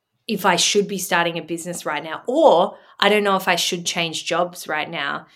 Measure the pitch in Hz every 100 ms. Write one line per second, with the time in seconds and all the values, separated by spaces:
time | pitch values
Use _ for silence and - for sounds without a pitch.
0 | _ _ - 208 196 175 - 202 190 196
1 | 175 180 170 165 160 170 170 170 165 151
2 | 160 156 - 269 294 170 202 - - -
3 | 202 208 202 190 190 175 - 180 170 180
4 | 170 156 - 170 175 175 - 151 151 165
5 | 143 147 -